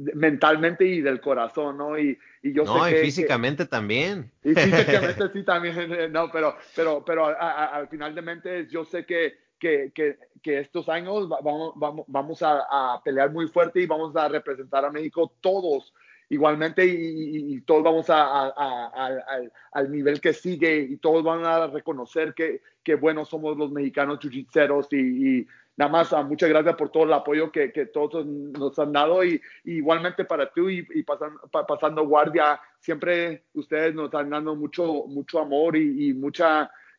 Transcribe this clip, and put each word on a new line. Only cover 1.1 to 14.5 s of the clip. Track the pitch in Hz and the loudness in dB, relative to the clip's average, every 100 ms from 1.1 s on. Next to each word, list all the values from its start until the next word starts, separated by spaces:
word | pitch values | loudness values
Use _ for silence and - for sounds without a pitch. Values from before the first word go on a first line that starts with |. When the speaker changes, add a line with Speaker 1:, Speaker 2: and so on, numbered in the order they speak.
| 131 | -2
Speaker 1:
corazón, | 143 127 113 - 147 139 | 0 0 -2 -4 -6 -6
¿no? | 147 156 | -6 -2
Y, | 147 127 _ _ | -2 -2 _ _
y | 143 | -2
yo | 139 | 0
Speaker 2:
No, | 147 127 | 2 4
Speaker 1:
sé | 170 | 4
Speaker 2:
y | |
Speaker 1:
que, | 156 | 4
Speaker 2:
físicamente | 156 131 151 123 123 143 175 | 2 2 0 2 0 -2 -4
también. | 120 104 117 170 202 110 _ | -4 -2 -2 -2 -4 -10 _
Speaker 1:
y | 147 | 2
físicamente | 165 160 175 147 135 175 196 196 | 4 6 4 4 2 0 -2 -4
Speaker 2:
<laughs> | |
Speaker 1:
sí | 202 | -4
también, | 196 175 175 165 170 | -2 -2 -2 -6 -6
eh, | 170 160 | -4 -4
no, | 156 165 | -2 -2
pero, | 160 156 - - | 0 -2 -4 -8
pero, | - 160 147 | -2 -2 -2
pero | - 165 156 | -2 0 0
a, | |
a, | 156 170 147 151 147 | 0 -4 -2 -4 -4
al | 139 | -8
final | 156 151 | -10 -10
de | 156 | -10
mente | 170 170 180 180 156 | -12 -10 -8 -8 -8
yo | 170 | -8
sé | 156 175 | -8 -10
que, | 160 175 156 - _ _ | -4 -2 -2 -4 _ _
que, | 170 147 135 | 0 0 -2
que, | - 151 143 _ _ | -2 -2 -4 _ _
que | 156 143 | -4 -4
estos | 143 175 160 | -4 -8 -4
años | 165 180 208 185 | -4 -4 -6 -4
va-, | 160 | -4
vamos, | 147 147 160 147 | -4 -4 -6 -6
vamos, | 151 151 - | -6 -6 -6
vamos | 139 143 160 | -4 -4 -2
a, | 160 147 - 139 131 | 0 0 0 0 0
a | 123 | -2
pelear | - 135 139 | -2 2 2
muy | 160 160 | 0 0
fuerte | 175 170 180 | 2 2 2
y | 180 | 0
vamos | 156 160 156 | -2 -2 0
a | 151 | 0
representar | 147 - | -2 -6